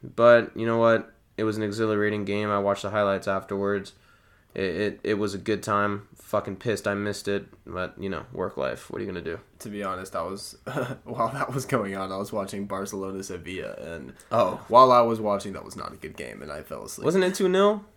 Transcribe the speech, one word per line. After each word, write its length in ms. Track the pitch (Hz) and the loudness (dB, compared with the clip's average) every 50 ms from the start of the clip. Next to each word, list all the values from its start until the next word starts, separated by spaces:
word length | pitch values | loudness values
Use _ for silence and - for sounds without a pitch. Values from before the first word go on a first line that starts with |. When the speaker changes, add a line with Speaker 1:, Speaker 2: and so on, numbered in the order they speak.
Speaker 1:
But 540 | - 123 - - 117 120 120 117 110 - - | -14 -12 0 6 8 10 10 10 6 2 -6
you 100 | - 113 | -4 0
know 120 | 117 117 117 | 0 2 6
what? 340 | 117 113 113 110 - - - _ _ _ _ | 6 6 6 4 2 -4 -18 _ _ _ _
It 80 | - 110 | -2 -2
was 120 | 110 107 | 0 0
an 60 | 107 | 0
exhilarating 640 | 107 104 101 110 113 110 107 104 104 104 107 104 104 | -2 -2 0 0 0 2 2 2 2 2 0 -2 -2
game. 240 | 98 101 104 107 107 | -2 -2 -2 0 0
I 80 | 104 101 | 0 2
watched 240 | 98 101 101 - | 2 2 0 0
the 80 | - 98 | -2 -2
highlights 380 | 101 107 104 98 98 95 - 101 | 0 2 2 2 2 0 0 -2
afterwards. 640 | 98 98 - - 101 98 98 98 101 101 95 - - - _ _ - _ _ _ _ _ _ _ _ | -2 -2 -2 -4 -4 -2 0 0 0 0 -4 -8 -16 -20 _ _ -20 _ _ _ _ _ _ _ _
It, 80 | - 95 | -4 -2
it, 360 | 92 82 87 104 101 - - | -2 0 0 -2 -2 -2 -4
it 120 | _ - 107 | _ -2 0
was 200 | 101 104 104 95 | 0 0 -2 -4
a 40 | 98 | -4
good 240 | 87 - 107 98 - | -2 -2 -2 -2 0
time. 420 | - 104 101 101 104 101 101 104 _ - | 0 0 2 2 0 -2 -4 -8 _ -20
Fucking 400 | - - - - 104 - - 98 | -20 -10 -2 -2 -2 -2 -2 -10
pissed 300 | 95 - 117 107 98 - | -6 -2 -2 -2 0 0
I 80 | 104 101 | -2 -2
missed 320 | 101 101 104 101 - - | -2 -2 -4 -4 -4 -4
it. 200 | 104 101 101 95 - - - _ | -2 -2 -2 -4 -8 -20 -20 _
But, 280 | - 85 90 92 90 - - | -10 -6 -6 -6 -6 -8 -8
you 100 | 95 98 | -6 -6
know, 160 | 95 78 - - | -6 -6 -8 -10
work 240 | 85 87 90 92 - | -6 -6 -6 -6 -4
life. 320 | - 67 65 62 - - - | -4 -4 -4 -4 -6 -10 -10
What 80 | - - | -8 -8
are 40 | 101 | -6
you 60 | 98 | -6
gonna 120 | 92 87 73 | -6 -6 -6
do? 160 | 82 82 - - _ _ - | -6 -8 -8 -12 _ _ -16
Speaker 2:
To 80 | - 117 | -14 -10
be 140 | 104 104 | -8 -6
honest, 320 | 101 95 92 90 95 95 - | -6 -6 -6 -6 -10 -8 -6
I 80 | 90 | -6
was, 340 | 82 90 95 104 - - - - _ 107 127 147 | -6 -6 -8 -10 -12 -14 -16 -14 _ -8 -6 -4
<laughs> 240 | 127 123 127 - - | -4 -6 -8 -12 -10
while 240 | - 131 131 117 110 | -12 -4 -2 -2 -2
that 220 | - 139 143 131 | -2 -4 -6 -4
was 120 | 123 139 127 | -4 -6 -4
going 320 | - 139 120 104 98 98 | -2 -2 -2 -2 -2 -4
on, 160 | 98 95 92 | -6 -6 -6
I 40 | 95 95 | -4 -6
was 140 | 101 98 | -6 -4
watching 340 | - 107 98 98 - 101 101 | -4 -6 -4 -4 -6 -8 -8
Barcelona 560 | 98 101 95 98 101 - 98 95 95 95 95 | -6 -6 -6 -6 -6 -6 -8 -8 -6 -8 -8
Sevilla, 520 | 98 - 95 90 85 85 92 90 67 53 - - | -8 -8 -10 -10 -10 -8 -8 -8 -8 -8 -10 -10
and 320 | - 80 85 80 65 64 - - - - | -10 -10 -10 -10 -12 -14 -16 -18 -10 -2
Speaker 1:
Oh. 300 | - 117 110 92 - - - - | 2 2 2 2 0 -4 -6 6
Speaker 2:
while 240 | 110 120 131 127 | 10 10 10 12
I 80 | 123 123 | 10 8
was 200 | 117 117 113 110 | 6 6 2 0
watching, 340 | 107 104 101 98 - 104 95 | 0 0 0 0 -2 -8 -10
that 100 | - 50 | -10 -12
was 100 | - - | -12 -12
not 160 | - - - | -10 -10 -12
a 40 | - | -12
good 200 | - - 78 76 | -12 -12 -12 -10
game, 260 | - 73 60 52 50 | -10 -12 -12 -12 -12
and 100 | 65 73 | -12 -12
I 100 | 73 76 | -10 -12
fell 220 | 78 - 78 58 50 | -10 -10 -12 -12 -10
asleep. 200 | - - - - | -12 -12 -2 -2
Speaker 1:
Wasn't 180 | 143 170 190 185 | 2 2 4 2
it 100 | 180 190 | 2 0
two 140 | - 202 185 | 2 2 2
nil? 360 | 180 190 202 208 214 208 202 - _ | 4 6 4 4 4 2 -4 -14 _